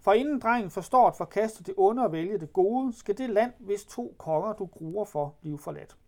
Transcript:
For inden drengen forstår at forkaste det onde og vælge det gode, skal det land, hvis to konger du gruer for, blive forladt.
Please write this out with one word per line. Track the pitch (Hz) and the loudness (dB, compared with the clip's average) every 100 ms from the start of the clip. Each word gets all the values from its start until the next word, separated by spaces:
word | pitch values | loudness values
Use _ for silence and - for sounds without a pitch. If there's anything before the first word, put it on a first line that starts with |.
For | - | 6
inden | 214 285 277 | 4 4 -2
drengen | 226 240 190 | 0 0 -2
forstår | 190 165 254 214 | -8 0 4 4
at | - | 4
forkaste | 170 - - 320 | -6 -2 -2 -4
det | 175 381 | -10 2
onde | 190 247 | 4 4
og | 247 | -2
vælge | 160 170 208 | -2 -4 -6
det | 156 | -4
gode, | - 190 240 262 | 0 2 2 -4
skal | 226 - 202 | -6 -6 -4
det | 262 | 0
land, | 202 240 - | 0 0 -4
hvis | 196 202 | -8 -8
to | - - 240 - | -8 -10 -10 -12
konger | 160 160 202 | -4 -2 -2
du | 208 185 | -6 -10
gruer | - 160 190 | -10 -10 -8
for, | 208 151 147 151 | -6 -4 -6 -8
blive | 151 147 | -12 -10
forladt. | - 147 - - | -10 -14 -16 -20